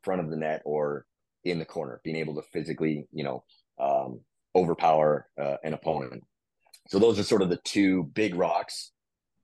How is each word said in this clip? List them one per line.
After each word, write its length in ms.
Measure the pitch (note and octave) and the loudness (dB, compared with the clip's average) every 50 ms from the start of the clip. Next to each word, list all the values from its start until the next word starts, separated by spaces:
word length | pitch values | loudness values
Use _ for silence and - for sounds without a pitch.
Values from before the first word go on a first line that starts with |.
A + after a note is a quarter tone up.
| _ | _
front 160 | - F#2+ F#2 | -4 -4 -4
of 80 | E2+ D#2 | -4 -4
the 80 | D#2+ | -6
net 240 | D#2+ D#2 D#2 D#2 - - | -4 -4 -4 -4 -4 -4
or 400 | - D2+ D2+ D2 D2 D2 C#2 B1+ _ _ _ _ _ _ _ _ | -4 -2 -2 -2 -2 -4 -6 -10 _ _ _ _ _ _ _ _
in 160 | F2 F2+ E2 | -4 -4 -4
the 60 | D#2+ | -4
corner, 380 | - - E2+ D#2 C2+ B1 - _ | -6 -8 -8 -8 -8 -10 -12 _
being 120 | D#2+ D#2+ | -8 -6
able 180 | D#2+ D#2+ D2+ D2+ | -4 -4 -6 -6
to 80 | C#2+ D2+ - _ | -10 -12 -8 _
physically, 560 | F2 D#2 D#2+ D#2+ - D#2+ D#2 D#2 D2 C#2+ - - | -8 -6 -6 -4 -2 0 -2 -2 -2 -6 -10 -10
you 120 | - D2 | -8 -6
know, 200 | C#2 C2 B1+ - _ _ _ _ _ _ - | -6 -6 -8 -10 _ _ _ _ _ _ -4
um, 400 | C2 C#2 C#2 C2+ C2 C2 B1+ A#1+ - _ _ _ _ _ _ | -2 0 0 0 0 -2 -8 -14 -18 _ _ _ _ _ _
overpower, 720 | F#2 F#2 E2 E2 - - E2 D#2 D#2 D#2 D2+ D2+ C#2 - _ _ - | 4 4 4 2 2 4 4 6 6 6 4 4 2 -2 _ _ -6
uh, 160 | C#2+ C#2 C#2+ - - | -4 -4 -4 -4 -4
an 80 | D#2+ D#2 | -8 -8
opponent. 500 | D#2 - E2 D#2+ D2+ C2+ B1 B1+ - - _ _ _ _ _ _ _ _ _ _ - _ - | -6 -4 -4 -4 -4 -4 -8 -12 -16 -18 _ _ _ _ _ _ _ _ _ _ -20 _ -2
So 100 | - G2 | 2 4
those 200 | G#2+ A#2 A2 G2 | 4 6 4 2
are 60 | G2+ | 2
sort 160 | - A#2+ G#2 | 2 2 2
of 80 | F#2+ F2+ | 4 2
the 120 | F2 - - | 0 -2 -4
two 400 | - - G2+ G2+ F#2+ F#2 F#2 E2+ C#2+ - | -4 2 2 4 4 4 2 0 -4 -2
big 220 | G#2+ G#2+ G#2 F2 | -2 -2 -2 0
rocks 560 | F2 F2+ E2 E2 F2 - - - - - - _ _ _ _ _ _ _ _ _ _ | 0 0 2 0 0 -2 -4 -10 -14 -14 -16 _ _ _ _ _ _ _ _ _ _